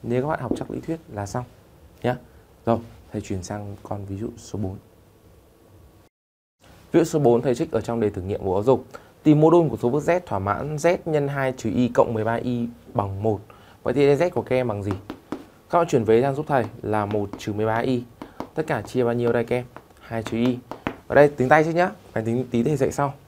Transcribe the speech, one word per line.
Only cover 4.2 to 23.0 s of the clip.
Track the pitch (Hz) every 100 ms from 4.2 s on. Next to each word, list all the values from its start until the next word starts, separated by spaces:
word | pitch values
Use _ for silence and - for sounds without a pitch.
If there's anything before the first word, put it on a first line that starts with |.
| 117 120
số | - 101
bốn. | 98 95 - _ _ _ _ - _ _ _ - - _ _ _ _ _ _ _ _ - -
Ví | 165
dụ |
số | 160 160
bốn | 135 117
thầy | 135
trích | 123 160
ở | 113
trong | 101 117
đề | 107
thử | 98
nghiệm | 90 104
của | 95
giáo | 92
dục. | 107 131 - - - _
Tìm | - 151
mô | 156
đun | 175 160
của | 113
số | 120
phức | 143
Z | 147 175 -
thỏa | 98
mãn | 98 101 139 151
Z | 165 180
nhân | - 151 139
hai | 139 135 127
trừ | 113
y | 98 123
cộng | 120 -
mười | 110
ba | 107
y | 117 117 120 120 120 -
bằng | - 101 98
một. | 110 101 - - - -
Vậy | -
thì | 127 143
Z | 143 175
của | 151
các | - 127
em | 123
bằng | 101
gì? | 98 98 - - - - - - _
Các | 170
bạn | 170
chuyển | 135
vế | 107 113
sang | 139
giúp | 135 156
thầy | 139 104 -
là | 104 107 104
một | 104 101 -
trừ | -
mười | 101 110
ba | 113
y. | 120 123 120 - - - -
Tất | - 156
cả | 135
chia | 104 127
bao | 117
nhiêu | 120 117
đây | 120
các | 117 123
em? | 123 - - -
Hai | - 113
trừ | 110 113
y. | 123 123 - - - - -
Ở |
đây | 127 147
tính | 143 131
tay | 151
trước | 156
nhá. | 165 180 208 -
Phải | 113
tính | 113 117 127
tí | 120
thầy | 120 147
dạy | 127
sau. | -